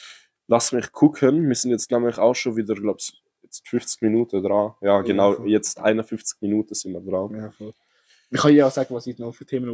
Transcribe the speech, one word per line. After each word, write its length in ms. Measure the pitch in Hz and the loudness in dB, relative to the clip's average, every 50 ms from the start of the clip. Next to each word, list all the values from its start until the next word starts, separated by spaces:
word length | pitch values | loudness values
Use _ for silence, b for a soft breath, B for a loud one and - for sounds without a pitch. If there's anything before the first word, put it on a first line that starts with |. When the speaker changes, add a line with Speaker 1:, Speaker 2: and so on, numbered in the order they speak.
| B B B B B B B _ _ - | B B B B B B B _ _ 0
Speaker 1:
lass 240 | - 120 - - - | 0 2 2 0 -2
mich 180 | 123 110 - | -4 -6 -6
gucken, 560 | - - - 156 147 - 143 131 143 165 170 139 | 0 4 4 4 4 4 2 4 4 4 2 2
wir 80 | 123 | 0
sind 160 | - - 127 | 0 0 -2
jetzt 180 | 120 110 - - | -2 -2 -2 -2
nämlich 280 | 127 120 120 120 113 - | -2 0 0 0 0 2
auch 160 | 101 117 123 | 2 2 2
schon 200 | - - 127 110 113 | 2 -2 -4 -4 -4
wieder, 180 | 110 101 107 | -2 -4 -4
glaub 220 | 101 101 107 92 - | -4 -2 -4 -4 -4
ich, 120 | - - - _ _ _ _ _ | -6 -12 -12 _ _ _ _ _
jetzt 260 | _ _ - - _ - | _ _ -18 -18 _ -6
fünfzig 340 | - 123 - - - - | -6 -6 -4 -4 -8 -2
Minuten 420 | 117 107 107 117 120 113 - 98 92 | 0 0 2 2 0 0 -2 -4 -2
dran. 300 | 98 101 104 104 110 - - | 0 0 0 0 -2 -4 -4
Ja, 160 | 98 101 101 98 | 0 2 2 2
Speaker 2:
Ja, 40 | |
Speaker 1:
genau, 320 | 95 117 95 98 98 101 98 | 4 2 2 4 4 4 2
Speaker 2:
voll. 160 | - 117 104 | 2 0 0
Speaker 1:
jetzt 300 | 107 104 - - - - | 0 0 0 -2 -8 -2
einundfünfzig 580 | - 110 110 110 107 - 113 107 - - - - | 0 0 0 0 -2 -6 -8 -8 -8 -10 -10 -6
Minuten 340 | 107 101 104 107 107 - 104 | -4 -2 -2 -2 -2 -4 -6
sind 180 | - - 95 90 | -10 -10 -10 -10
wir 80 | 87 | -10
dran. 320 | 92 95 92 92 95 107 107 | -8 -4 -4 -4 -4 -4 -8
Speaker 2:
Ja, 140 | 110 107 107 | -10 -12 -14
voll. 220 | 104 - 107 107 - _ _ _ _ _ _ _ _ _ _ - | -14 -16 -18 -18 -18 _ _ _ _ _ _ _ _ _ _ -8
Ich 120 | - - | -4 0
kann 120 | - 147 147 | 4 6 6
ja 140 | 147 143 131 | 6 6 4
auch 40 | |
sagen, 220 | - 143 131 - 127 | 2 -2 -6 -4 -6
was 140 | 117 - 127 | -10 -8 -10
ich 100 | 120 - | -12 -10
noch 160 | 117 117 117 | -10 -12 -12
für 120 | - 135 | -14 -14
Themen 240 | - 139 127 123 120 | -8 -8 -6 -6 -6